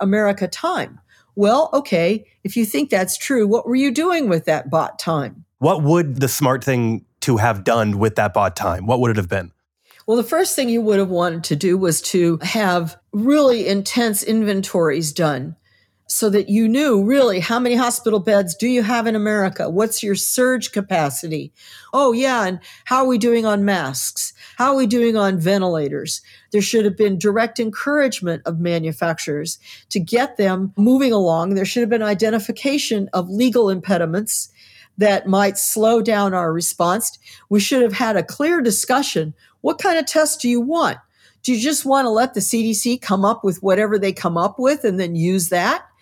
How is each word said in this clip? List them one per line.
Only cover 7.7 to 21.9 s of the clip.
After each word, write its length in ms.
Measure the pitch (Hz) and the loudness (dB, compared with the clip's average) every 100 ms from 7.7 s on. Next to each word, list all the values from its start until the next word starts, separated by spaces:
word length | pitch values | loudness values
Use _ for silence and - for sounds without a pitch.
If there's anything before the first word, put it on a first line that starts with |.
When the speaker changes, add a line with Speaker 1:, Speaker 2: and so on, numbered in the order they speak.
| 117 107 101 | 2 2 2
Speaker 2:
with 160 | 110 | 0
that 180 | 110 104 | 0 0
bought 220 | 107 95 | 2 0
time? 320 | - 98 90 98 | -2 -4 -2 -2
What 140 | 123 | 0
would 100 | 117 | 2
it 60 | 107 | 0
have 120 | 90 | -2
been? 220 | 98 87 _ _ _ _ _ - | -4 -6 _ _ _ _ _ -2
Speaker 1:
Well, 100 | 233 | 0
the 60 | |
first 320 | - 330 370 | 0 0 0
thing 140 | - 240 | -2 0
you 140 | 233 | 0
would 180 | 214 196 | 2 2
have 80 | 190 | 2
wanted 340 | 175 175 165 | 0 -2 -2
to 120 | - 147 | -4 -2
do 200 | 190 185 | 0 0
was 240 | 180 156 | 0 -2
to 360 | - 185 170 160 | -2 0 2 0
have 540 | 190 220 196 175 170 - _ | -2 -2 0 0 -2 -10 _
really 540 | 202 240 302 277 233 180 | -2 2 4 4 2 0
intense 560 | 202 196 247 233 208 | -2 -2 -2 0 -2
inventories 920 | - 220 208 196 185 180 160 147 156 | -2 0 0 -2 -2 0 0 0 -4
done 440 | 143 156 131 143 165 _ _ _ _ - | -2 -2 -2 -6 -14 _ _ _ _ -8
so 240 | - 220 | -2 2
that 180 | 202 196 | 2 2
you 200 | 214 226 | 2 2
knew 360 | 254 302 202 | 2 2 2
really 360 | 202 277 240 180 | 4 4 4 2
how 180 | 170 233 | 0 0
many 160 | 247 | 2
hospital 460 | 240 240 240 226 214 | 2 0 0 0 0
beds 340 | 202 202 180 | 2 2 2
do 140 | - 240 | -2 0
you 160 | 247 | 0
have 240 | 208 240 226 | 0 0 0
in 80 | 220 | 0
America? 520 | 208 214 190 - 151 | 0 0 -2 -2 -4
What's 340 | 175 226 - | 0 -2 -2
your 120 | 208 | -4
surge 560 | 196 - - 254 254 - | -2 -2 0 0 0 -4
capacity? 840 | 202 196 180 143 - 165 156 143 _ - - - | -6 -2 0 -2 -4 -8 -8 -10 _ -20 -20 -4